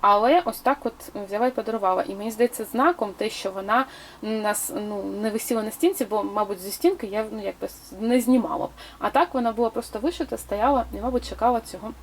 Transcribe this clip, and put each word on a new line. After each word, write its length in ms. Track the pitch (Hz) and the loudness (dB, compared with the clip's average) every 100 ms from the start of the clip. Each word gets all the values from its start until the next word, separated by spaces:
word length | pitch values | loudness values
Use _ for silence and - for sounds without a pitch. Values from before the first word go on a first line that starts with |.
| 202 | 6
але 340 | 208 226 330 339 | 6 6 4 4
ось 140 | - | -2
так 180 | - 277 233 | 0 0 -2
от 80 | - - 202 196 | -8 -14 -12 -6
взяла 200 | 202 247 | 0 0
і 40 | |
подарувала. 520 | 254 214 226 196 185 | 0 -4 0 2 2
І 120 | - 196 | 0 -4
мені 160 | 214 | -8
здається, 340 | 220 240 - 220 | 0 0 0 -6
знаком 480 | 233 294 349 214 185 | 4 4 4 -2 -2
те, 120 | 214 | -4
що 220 | - 196 | -4 -6
вона 340 | 190 196 226 262 - - - | -6 0 2 2 -6 -20 -10
нас, 500 | 214 220 208 208 - - | -4 -2 -2 -2 -4 -6
ну, 280 | 208 208 | -6 -6
не 260 | 196 196 220 | -6 -4 -4
висіла 340 | 214 - 226 | -4 -2 -2
на 80 | 214 | -2
стінці, 340 | - 330 392 226 | 2 2 2 -2
бо, 180 | 214 | 0
мабуть, 360 | 202 202 202 196 | -2 -2 -2 -2
зі 120 | 190 | -8
стінки 360 | - 339 381 214 | 0 2 2 -4
я, 180 | 202 220 | -4 -4
ну, 120 | 220 | -4
якби 240 | 196 180 - | -6 -6 -10
с-, 280 | - - 190 | -10 -18 -4
не 220 | 226 247 | 2 2
знімала 440 | 233 254 175 151 - | 6 4 4 -2 -6
б. 40 | - - - | -8 -20 -6
А 100 | 208 | 0
так 240 | - 349 | 2 2
вона 180 | 262 233 | 2 -2
була 180 | 220 233 | 0 0
просто 300 | 220 240 214 | 0 -8 -4
вишита, 380 | 254 349 294 226 | -4 -2 -6 -6
стояла 480 | - 208 233 277 220 | -6 0 4 4 0
і, 80 | 202 | -4
мабуть, 280 | 226 254 - | -2 -2 -4
чекала 320 | - 233 240 | 0 2 2
цього 320 | 226 185 214 233 | -2 -12 -12 -12